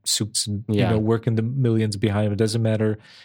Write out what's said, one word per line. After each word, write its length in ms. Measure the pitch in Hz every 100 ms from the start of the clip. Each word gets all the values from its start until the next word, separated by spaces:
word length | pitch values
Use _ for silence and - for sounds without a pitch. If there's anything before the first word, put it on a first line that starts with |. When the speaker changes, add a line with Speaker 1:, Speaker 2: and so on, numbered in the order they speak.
Speaker 1:
suits 420 | - - 104 - -
and, 180 | 101 107
you 80 | 104
Speaker 2:
Yeah. 100 | 113
Speaker 1:
know, 80 | 110
working 360 | 110 113 117 113
the 60 |
millions 540 | 113 135 120 113 110 104
behind 300 | 107 101 107
them. 60 |
It 40 | 101
doesn't 240 | 110 113
matter. 380 | 110 110 110 107 - -